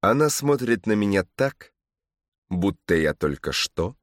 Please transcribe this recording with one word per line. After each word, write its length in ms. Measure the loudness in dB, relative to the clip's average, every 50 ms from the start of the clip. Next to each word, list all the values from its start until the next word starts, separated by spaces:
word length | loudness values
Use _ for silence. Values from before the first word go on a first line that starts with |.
Она 280 | 2 2 2 4 2 0
смотрит 560 | 0 -2 0 0 0 0 2 0 -2 0 0
на 80 | 0 0
меня 300 | 2 2 2 2 0 0 _ _
так, 380 | -4 -4 -4 -4 _ -20 _ _ _ _ _ _ _ _ _ _ _ _ _ _ _ _ _
будто 440 | -4 0 0 0 -2 _ _ 0 2
я 200 | 2 2 2 0
только 380 | _ -2 -4 -4 -4 -6 -6
что 440 | -4 -4 -6 -6 _ -6 -6 -6 -6 _